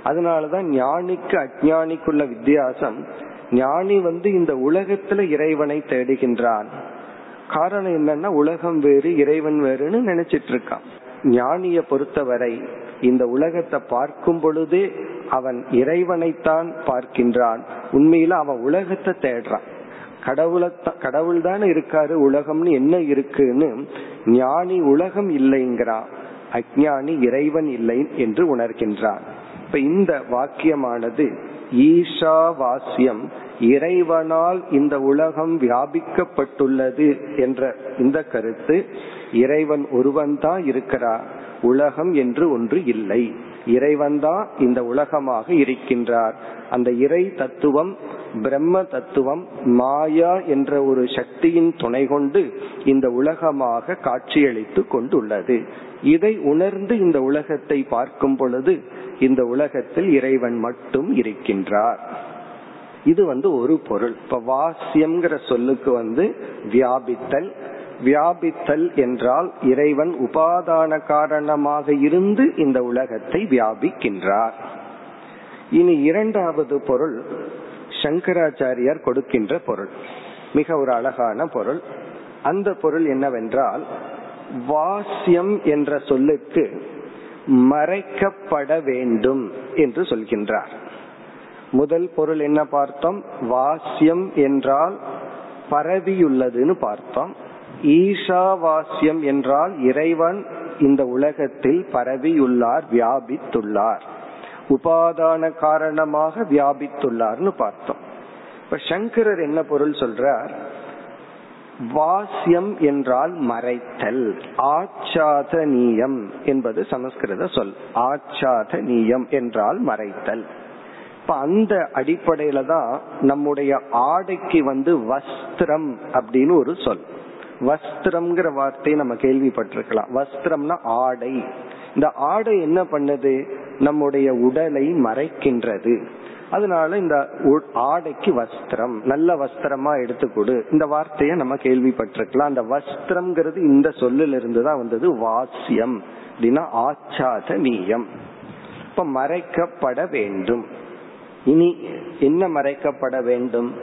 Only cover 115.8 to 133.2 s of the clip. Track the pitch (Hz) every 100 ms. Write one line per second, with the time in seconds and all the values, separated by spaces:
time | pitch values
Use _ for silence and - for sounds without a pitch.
115.8 | 123 110 127 131 101 - - 135 120 107
116.8 | - 131 127 - 113 98 180 160 98 98
117.8 | - - 123 143 - - 139 120 107 170
118.8 | 107 120 113 127 120 139 120 113 104 180
119.8 | 226 107 104 92 - 113 107 - - -
120.8 | - - - - - 156 139 196 220 202
121.8 | 156 - 139 170 - 156 151 139 131 165
122.8 | 120 135 - - 135 143 147 143 139 135
123.8 | - 117 131 170 190 185 - 170 139 135
124.8 | 139 165 110 135 - - - - 170 156
125.8 | 151 113 - 131 110 120 139 175 135 165
126.8 | - 98 - - - - - - 127 156
127.8 | - - - 170 175 175 170 139 139 135
128.8 | 151 151 135 117 135 135 135 120 110 107
129.8 | 107 110 104 123 139 - 175 160 147 175
130.8 | 113 113 127 127 120 131 110 - - -
131.8 | - - 151 - 139 196 220 208 160 175
132.8 | 180 147 143 143